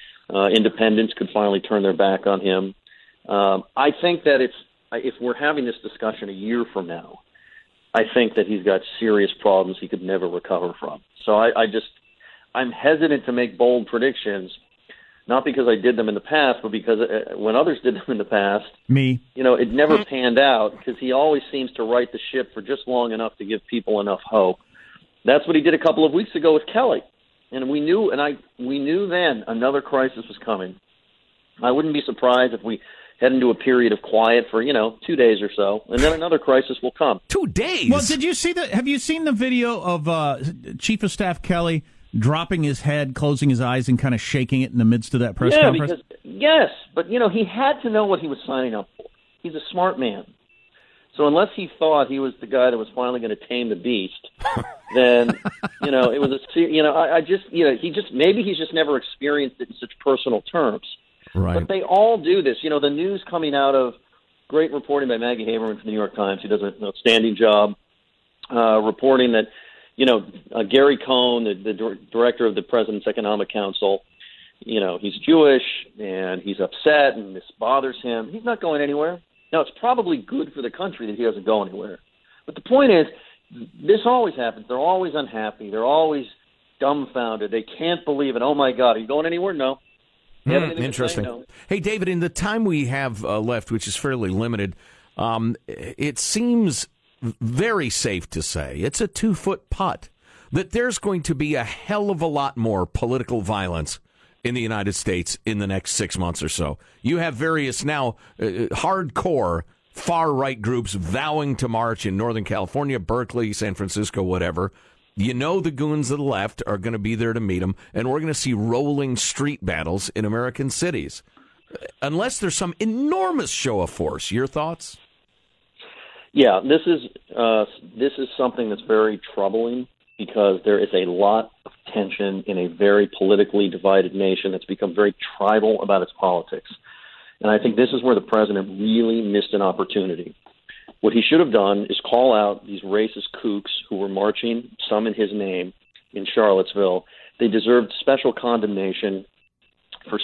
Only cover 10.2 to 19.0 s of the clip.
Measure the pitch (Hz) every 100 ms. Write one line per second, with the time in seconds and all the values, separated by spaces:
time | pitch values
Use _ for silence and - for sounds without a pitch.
10.2 | 90 87 - 90 87 - 76 73 _ _
11.2 | - 107 117 113 113 107 - _ _ _
12.2 | - - _ 123 127 104 135 156 160 143
13.2 | - 123 120 - 123 123 101 117 135 120
14.2 | 107 98 92 - _ _ _ - - _
15.2 | - 123 143 131 120 110 120 117 107 104
16.2 | - 156 139 - 110 107 113 110 117 107
17.2 | - 87 107 120 165 139 127 98 - 110
18.2 | 101 104 98 104 - - - 135